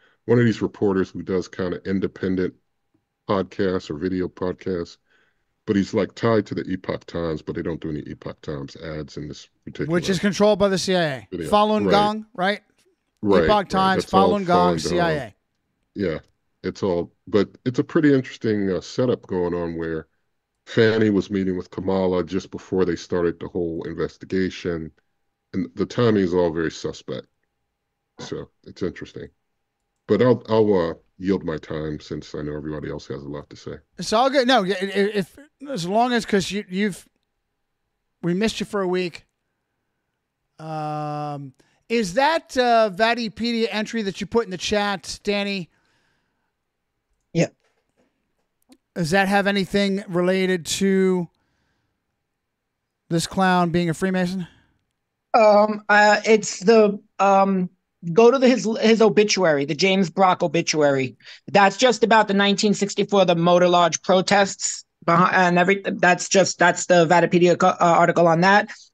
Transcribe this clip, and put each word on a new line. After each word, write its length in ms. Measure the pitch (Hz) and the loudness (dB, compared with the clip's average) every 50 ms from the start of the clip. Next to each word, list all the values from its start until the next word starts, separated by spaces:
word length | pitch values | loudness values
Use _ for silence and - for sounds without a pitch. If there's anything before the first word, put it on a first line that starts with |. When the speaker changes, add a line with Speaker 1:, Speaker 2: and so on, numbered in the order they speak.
| _ _ _ _ _ | _ _ _ _ _
Speaker 1:
one 140 | - 120 123 | 0 2 4
of 60 | 120 | 4
these 180 | 117 104 - 101 | 2 2 0 -2
reporters 480 | 90 - - 107 101 95 95 92 - | -4 -2 -2 0 0 2 0 0 -2
who 100 | - 90 | -6 -10
does 260 | 82 80 95 90 85 - | -8 -4 -4 -4 -4 -6
kinda 320 | - - 95 87 85 80 - | -8 -8 -6 -6 -6 -6 -6
independent 680 | 98 98 95 101 - - - - 95 95 92 90 - - _ _ _ _ _ _ _ _ _ _ _ _ _ _ - | -4 -4 -2 -4 -4 -6 -6 -6 -4 -2 -2 -4 -4 -6 _ _ _ _ _ _ _ _ _ _ _ _ _ _ -2
podcasts 640 | 107 95 92 - - - 101 92 92 92 - - | -2 -2 -2 -4 -4 -4 -2 -2 -2 -4 -4 -8
or 60 | 80 73 | -8 -6
video 300 | 90 92 92 92 90 - | -4 -4 -2 -4 -4 -6
podcasts, 680 | - - 95 90 87 - - 95 92 85 85 - - - _ _ _ _ _ _ _ _ _ _ _ _ _ | -6 -6 -6 -6 -6 -6 -8 -6 -6 -6 -6 -8 -12 -20 _ _ _ _ _ _ _ _ _ _ _ _ _
but 100 | - 104 | -2 0
he's, 200 | 98 95 - - | 0 0 0 0
like, 180 | 107 92 - - | -2 -2 -2 -4
tied 320 | - - 117 113 107 101 | -2 0 0 2 2 0
to 80 | - 92 | -2 -6
the 100 | 90 - - | -8 -6 -6
Epoch 340 | 92 90 - - 82 82 - | -8 -8 -8 -8 -10 -10 -10
Times, 360 | - - 87 85 82 78 76 | -10 -8 -6 -6 -6 -6 -6
but 140 | - - 78 | -8 -10 -10
they 80 | 85 82 | -8 -8
don't 180 | 85 80 76 | -8 -8 -8
do 80 | - 80 | -8 -8
any 140 | 76 71 69 71 | -8 -10 -10 -12
Epoch 320 | 76 - - - - - | -16 -14 -14 -14 -16 -14
Times 340 | - - 76 69 69 67 - | -12 -12 -10 -10 -10 -12 -14
ads 420 | - 82 80 78 76 71 67 - - | -16 -14 -12 -12 -12 -12 -12 -12 -14
in 100 | 76 73 | -14 -14
this 220 | 67 - - - _ _ _ | -14 -16 -20 -20 _ _ _
particular 280 | - - - 120 143 | -16 -10 -8 -6 -4
Speaker 2:
Which 180 | 165 175 143 190 | -2 -2 -2 -2
is 100 | 190 160 | -2 -2
controlled 400 | - 208 165 - 202 214 214 175 | -2 -2 0 2 2 2 2 2
by 100 | 202 196 | 2 0
the 80 | 190 170 | 0 -2
C 180 | - 196 185 | -2 -2 0
I 80 | 180 170 | 0 0
A. 240 | 151 135 120 101 - | -2 -4 -8 -10 -12
Speaker 1:
video. 180 | 185 170 170 151 | -12 -10 -4 0
Speaker 2:
Falun 360 | 208 208 214 214 214 214 202 | 2 2 2 2 0 0 0
Speaker 1:
Right. 60 | 190 | 2
Speaker 2:
Gong, 340 | 202 202 208 208 214 220 214 - - | 2 2 2 0 -2 -6 -10 -14 -8
right? 260 | - 175 196 208 190 - _ _ _ _ _ _ _ _ _ _ _ - | -4 -4 -4 -4 -4 -10 _ _ _ _ _ _ _ _ _ _ _ 0
Speaker 1:
Right, 220 | - 98 90 82 | 2 4 4 4
Speaker 2:
Epoch 40 | - | 4
Speaker 1:
right. 200 | 208 208 190 - | 2 2 0 0
Speaker 2:
Times, 340 | - 190 190 190 190 185 - | -2 0 0 2 0 0 -2
Speaker 1:
That's 100 | - - | 0 2
all 160 | 185 196 190 | 2 4 4
Speaker 2:
Falun 160 | 208 202 190 | 2 0 0
Gong, 300 | 170 175 180 175 180 170 | 2 2 2 2 2 0
Speaker 1:
Falun 20 | 156 | -2
Gong. 0 | |
Speaker 2:
C 220 | 156 - 175 175 | -2 -4 -2 -2
I 120 | 170 165 | 0 -2
A. 240 | 156 147 127 104 - _ _ _ _ _ _ _ _ _ _ _ _ | -2 -4 -6 -10 -16 _ _ _ _ _ _ _ _ _ _ _ _
Speaker 1:
Yeah, 240 | 101 101 85 78 76 - _ _ _ _ _ _ _ | -6 -4 -4 -4 -6 -10 _ _ _ _ _ _ _
it's 220 | - 92 - - - | -10 -10 -8 -6 -4
all, 320 | 98 87 87 80 - _ _ _ | -2 -2 -2 -4 -6 _ _ _
but 240 | - 101 104 95 - - _ - | -2 0 0 0 -2 -4 _ -8
it's 140 | 135 123 - | -4 -4 -2
a 40 | 143 | -4
pretty 300 | - - 170 151 147 139 | -2 0 0 2 4 2
interesting, 560 | 131 127 - - - - 113 107 104 98 95 | 2 0 -4 -8 -8 -4 -4 -2 -2 -2 -2
uh, 120 | 90 82 | -4 -4
setup 440 | - - - - 127 123 107 - - | -6 -6 -4 -2 -2 -2 -2 -4 -6
going 300 | - 98 90 87 87 87 | -6 -4 -4 -2 -2 -4
on 200 | 87 85 85 82 | -4 -6 -6 -8
where 320 | 82 82 82 80 80 80 - _ _ _ _ _ _ _ _ _ _ _ - | -8 -8 -6 -8 -8 -10 -12 _ _ _ _ _ _ _ _ _ _ _ -4
Fannie 420 | - 123 113 113 110 110 110 107 | 0 2 2 4 4 2 2 2
was 220 | 101 95 87 - | 2 0 0 -2
meeting 260 | 104 95 95 92 92 90 | -4 -4 -4 -4 -4 -6
with 140 | 87 - | -8 -10
Kamala 520 | - 87 90 95 95 95 92 90 92 90 85 | -12 -8 -6 -2 -2 0 0 0 0 -2 -4
just 280 | 78 90 95 - - | -4 -6 -8 -8 -8
before 340 | - 98 - - 98 92 92 | -12 -16 -10 -4 -2 0 0
they 100 | 87 85 | 0 -2
started 440 | - - - 92 90 87 85 82 - | -4 -6 -6 -4 -2 -2 -2 -2 -4
the 80 | - - | -10 -10
whole 360 | - 92 85 82 82 85 82 | -8 -6 -6 -6 -6 -8 -10
investigation. 1080 | 82 82 82 80 78 - _ - - 92 95 92 87 - - - 90 85 80 80 78 - _ _ _ _ _ _ _ _ _ _ _ - | -10 -8 -8 -8 -8 -8 _ -12 -6 -4 -2 -2 -4 -4 -6 -6 -6 -6 -6 -8 -12 -14 _ _ _ _ _ _ _ _ _ _ _ -8
And 140 | 98 - - - | -8 -8 -8 -6
the 120 | - 123 - | -6 -6 -4
timing 360 | - 127 123 113 107 101 95 | -2 0 2 2 4 2 2
is 100 | 85 87 | 2 2
all 180 | 90 87 85 | 0 0 0
very 200 | 78 82 80 78 | -2 -2 -4 -6
suspect. 560 | - - - - 78 - - - 65 60 - _ _ _ _ _ _ _ _ _ _ _ _ _ _ _ _ _ _ - | -6 -8 -10 -10 -10 -12 -12 -12 -12 -12 -12 _ _ _ _ _ _ _ _ _ _ _ _ _ _ _ _ _ _ -20
So 300 | - - - 76 - - _ _ _ | -16 -12 -12 -12 -12 -14 _ _ _
it's 180 | - - - - | -20 -12 -8 -8
interesting. 460 | - 78 - 98 - - - - - _ _ _ _ _ _ _ _ _ _ _ _ _ _ _ - | -8 -8 -10 -14 -18 -16 -16 -18 -18 _ _ _ _ _ _ _ _ _ _ _ _ _ _ _ 0
But 140 | 107 95 | 0 2
I'll, 220 | 120 127 120 - - - | 4 2 2 0 0 0
I'll, 260 | 110 110 110 104 101 90 82 82 | 2 2 4 4 2 2 0 -2
uh, 20 | 80 - _ _ _ - | -4 -8 _ _ _ -8
yield 280 | 92 92 95 85 78 | -2 -2 -2 -2 -2
my 100 | 82 78 76 | -4 -8 -8
time 400 | - - 82 78 78 78 76 73 | -8 -8 -8 -8 -6 -6 -8 -10
since 340 | - - 82 76 - - - | -10 -10 -12 -12 -10 -12 -12
I 60 | 78 | -10
know 120 | 76 76 73 | -10 -8 -10
everybody 360 | 76 71 78 76 76 73 73 | -10 -10 -10 -10 -10 -10 -10
else 180 | 73 73 - - | -12 -12 -12 -12
has 160 | 67 69 69 | -12 -12 -12
a 60 | 71 | -12
lot 200 | 71 73 76 - | -14 -14 -14 -16
to 60 | - | -20
say. 220 | - - - 73 76 - _ _ - | -18 -16 -16 -16 -16 -18 _ _ -14
Speaker 2:
It's 140 | 175 - | -6 -2
all 180 | 208 226 262 269 | 0 0 2 2
good. 160 | 262 294 247 247 | 2 2 2 2
No, 160 | 269 233 190 | 2 2 2
i-, 40 | 180 | 0
i-, 420 | 202 185 190 196 190 202 196 208 214 | -2 -4 -6 -4 -2 -2 -2 0 -2
if, 240 | 208 185 - _ - 285 _ _ _ 277 294 | -4 -6 -6 _ -20 -20 _ _ _ -14 -10
as 180 | 269 190 160 175 | -10 -8 -6 -2
long 240 | 202 226 240 254 | 0 0 0 0
as, 140 | 247 233 - | 0 -2 -2
'cause 260 | - 220 196 - - | 0 0 -2 -2 -2
you, 140 | 180 208 196 180 | -6 -10 -10 -8
you've, 400 | 180 190 208 208 170 - - _ _ _ _ _ _ _ _ _ _ _ _ _ _ _ _ _ _ _ _ _ _ _ | -4 -4 -2 -2 -4 -8 -14 _ _ _ _ _ _ _ _ _ _ _ _ _ _ _ _ _ _ _ _ _ _ _
we 120 | - 170 175 | -4 -4 -2
missed 260 | 185 220 220 - - | 0 -2 -2 -4 -6
you 60 | 208 | -8
for 160 | - - 202 | -6 -4 -4
a 60 | 190 180 | -4 -2
week. 380 | 180 185 185 175 - - _ _ _ _ _ _ _ _ _ _ _ _ _ _ _ _ _ _ _ _ _ _ _ _ _ _ _ - | -2 -4 -4 -6 -8 -14 _ _ _ _ _ _ _ _ _ _ _ _ _ _ _ _ _ _ _ _ _ _ _ _ _ _ _ -18
Um, 920 | 156 160 156 156 151 151 151 151 151 151 147 147 147 147 147 143 143 131 - _ _ _ _ _ _ - | -14 -12 -10 -8 -8 -8 -8 -8 -8 -8 -8 -8 -8 -8 -10 -10 -12 -14 -18 _ _ _ _ _ _ -4
is 280 | 226 233 220 175 170 | -2 -2 -2 -2 0
that, 420 | 254 269 302 330 330 - - - 262 | 0 0 2 0 -2 -4 -4 -2 0
uh, 320 | 247 240 233 226 220 214 180 | 2 4 4 4 4 2 0
Vadipedia 760 | 175 226 226 233 240 233 214 - - 220 240 233 226 226 196 | 0 0 0 0 0 -4 -6 -6 -6 -4 -2 -2 0 -2 -2
entry 300 | 190 214 208 214 - 226 | -2 -4 -6 -4 -6 -6
that 180 | 214 196 175 - | -4 -6 -6 -8
you 80 | 202 - | -8 -2
put 160 | - 233 226 | -2 -2 -2
in 80 | 185 | -2
the 60 | 185 170 | -4 -8
chat, 640 | - - 208 208 202 202 202 165 - - - - - | -6 -2 -2 0 0 -2 -4 -6 -8 -12 -16 -10 -6
Danny? 460 | 208 202 202 202 202 202 190 165 - _ _ _ _ _ _ _ _ _ _ _ _ _ _ _ _ _ _ _ _ _ _ _ _ _ _ _ _ _ _ _ _ - | -4 -4 -2 -4 -4 -6 -6 -8 -12 _ _ _ _ _ _ _ _ _ _ _ _ _ _ _ _ _ _ _ _ _ _ _ _ _ _ _ _ _ _ _ _ -2
Speaker 3:
Yeah. 140 | 165 156 - - _ _ _ _ _ _ _ _ _ _ _ _ _ _ _ _ _ _ _ _ _ _ _ - _ _ _ _ | -2 -2 -2 -4 _ _ _ _ _ _ _ _ _ _ _ _ _ _ _ _ _ _ _ _ _ _ _ -20 _ _ _ _
Speaker 2:
Does 180 | 185 170 143 | -6 -4 0
that 180 | 180 196 196 190 | 0 0 2 2
have 180 | 202 202 190 202 | 2 2 2 0
anything 560 | 202 202 185 - - 202 202 196 196 202 208 - | 0 -2 -2 -2 0 0 0 0 -2 -4 -6 -4
related 560 | 165 175 175 180 190 190 190 185 185 175 147 | -2 0 0 2 2 2 0 0 0 -2 -4
to 640 | - - - 196 196 190 190 190 190 185 180 170 - _ _ _ _ _ _ _ _ _ _ _ _ _ _ _ _ _ _ _ _ _ _ _ _ _ _ _ _ _ _ _ _ _ _ _ - | -6 -4 -2 0 2 2 2 2 2 0 0 -2 -6 _ _ _ _ _ _ _ _ _ _ _ _ _ _ _ _ _ _ _ _ _ _ _ _ _ _ _ _ _ _ _ _ _ _ _ -6
this 160 | 170 165 - | -4 -4 -4
clown 440 | - - 190 190 185 180 180 175 170 | -4 -2 0 2 2 2 2 2 0
being 200 | 160 175 175 170 | 0 0 0 -2
a 40 | 156 | -2
Freemason? 540 | - 190 190 185 185 180 180 185 190 170 - _ _ _ _ _ _ _ _ _ _ _ _ _ _ _ _ - | -2 -2 -2 -2 -2 -2 -2 -4 -6 -10 -12 _ _ _ _ _ _ _ _ _ _ _ _ _ _ _ _ 2
Speaker 3:
Um, 500 | 247 220 214 208 208 214 214 214 208 - - | 4 6 6 6 6 4 2 0 -4 0 2
uh, 320 | 208 208 208 214 208 208 - | 4 6 6 6 4 4 4
it's 340 | 208 220 214 - - - - | 4 2 2 2 -2 -10 -2
the, 400 | 180 208 233 220 214 208 208 208 - _ _ - | 2 4 6 6 6 4 2 -2 -8 _ _ 0
um, 500 | 196 196 196 196 196 196 196 190 180 180 - _ _ _ _ _ - 170 165 | 2 4 4 4 4 2 2 0 -2 -4 -6 _ _ _ _ _ -10 0 4
go 180 | 220 233 240 | 6 6 6
to 80 | 254 269 | 6 6
the, 80 | 262 240 | 4 4
his, 180 | 262 214 170 214 226 - | 4 2 0 -4 -4 0
his 220 | - 220 226 214 | 2 4 4 6
obituary, 640 | 226 214 202 208 214 208 - 196 185 165 151 139 143 | 4 4 4 4 2 2 2 2 2 2 2 2 0
the 100 | 143 160 | -2 -2
James 340 | 139 180 196 190 190 190 160 | 0 0 2 2 2 0 0
Brock 320 | - - 190 185 175 - | 0 2 2 4 4 2
obituary. 760 | 180 170 143 170 170 - - 156 147 143 139 135 131 127 - - _ - - - _ - | 0 -2 -2 -2 -2 -2 0 2 2 2 2 2 -2 -4 -8 -12 _ -20 -20 -20 _ 0
That's 240 | 135 202 202 196 202 | 2 4 4 4 4
just 300 | - 254 254 233 - 240 | 2 2 2 2 2 2
about 240 | 202 226 220 214 208 | 4 4 4 4 4
the 40 | 196 | 2
nineteen 400 | 196 202 202 202 - - 208 196 | 2 2 2 2 2 0 0 0
sixty-four, 520 | - 202 196 - - 202 208 202 196 185 | 0 -2 -4 -2 -4 -2 0 2 2 4
the 100 | 175 175 | 4 2
Motor 320 | 165 170 175 180 180 180 175 | 2 4 4 4 4 4 4
Lodge 340 | 175 175 175 165 156 - | 4 4 2 2 0 -2
protests 840 | - - 180 190 185 - 202 202 196 196 - - - - - - - _ _ _ - | 0 0 2 2 2 2 2 2 2 2 -2 -6 -8 -8 -8 -10 -12 _ _ _ -2
behi-, 280 | 170 170 170 180 - - | 0 2 4 4 4 4
and 260 | 190 185 175 175 175 | 2 2 4 4 2
every, 220 | 180 180 196 196 | 2 2 0 0
that's 480 | 196 - 196 - - 180 180 180 - - | -2 -6 -4 0 2 2 2 0 0 0
just, 280 | - 196 175 - - - | 2 2 2 2 2 2
that's 280 | 170 175 175 - - | 2 2 2 0 0
the 200 | - 180 175 165 | 2 4 4 4
Vadipedia 520 | 151 175 175 170 - 180 175 175 180 165 - | 4 4 4 4 2 2 4 4 4 4 4
co-, 100 | 185 185 | 2 2
uh, 80 | 180 - | 2 2
article 500 | - 170 170 170 175 170 165 165 170 170 | 2 2 4 4 4 4 4 4 4 4
on 120 | 160 165 | 4 4
that. 280 | 180 190 202 196 117 - - - - _ | 4 4 4 4 4 0 -6 -18 -20 _